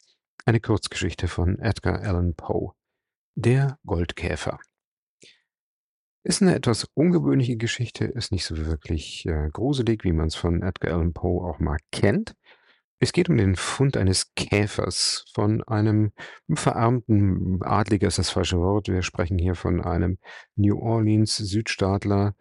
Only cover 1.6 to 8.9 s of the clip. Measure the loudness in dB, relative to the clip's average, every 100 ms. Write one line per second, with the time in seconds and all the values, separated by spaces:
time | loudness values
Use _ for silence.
1.6 | -2 -2 -2 -2 -2 0 0 -2 -4 -4
2.6 | -4 -10 _ _ _ _ _ -2 2 2
3.6 | 2 -2 -4 -2 -2 -4 -4 -4 -6 -8
4.6 | -12 _ _ _ _ _ -20 _ _ _
5.6 | _ _ _ _ _ _ -4 2 2 4
6.6 | 2 0 -2 0 2 2 2 2 2 0
7.6 | -4 -2 -6 -4 -4 -4 -4 -4 -4 -4
8.6 | -4 -4 -4